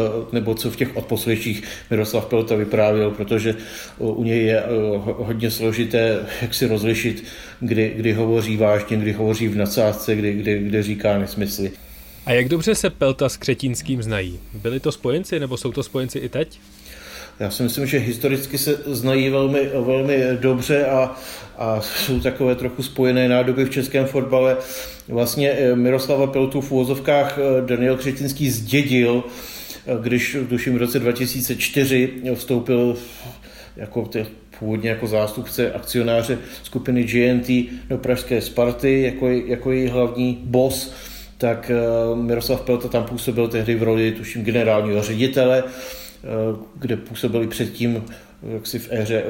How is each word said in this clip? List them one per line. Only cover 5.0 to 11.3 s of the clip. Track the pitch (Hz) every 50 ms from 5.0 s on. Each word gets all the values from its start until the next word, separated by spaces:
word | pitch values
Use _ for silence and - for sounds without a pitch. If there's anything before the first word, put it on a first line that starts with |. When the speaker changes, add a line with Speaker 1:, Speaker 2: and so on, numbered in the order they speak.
| 101 110 98 -
Speaker 1:
hodně | 110 104 113 110 117 110
složité, | 110 - 113 113 107 117 117 104 120 117 113 113 110 98 104 98 - -
jak | 120 110 -
si | - 131 117
rozlišit, | 110 104 104 113 113 - - 117 104 - - - - - - - - -
kdy, | 127 107 117 110 107 110 113
kdy | 110 110 113 104
hovoří | 113 113 110 113 117 104 110 110 107
vážně, | 110 104 107 104 104 - 113 107
kdy | 104 107
hovoří | 101 104 110 110 110 107 117 107
v | 101 104
nadsázce, | 101 101 - 127 110 107 104 - - - 107
kdy, | 107 104 104 101
kdy, | 104 101 107 104 101
kdy | 101 104 107 107 101
říká | 104 107 104 - 104 104 101
nesmysly. | 98 98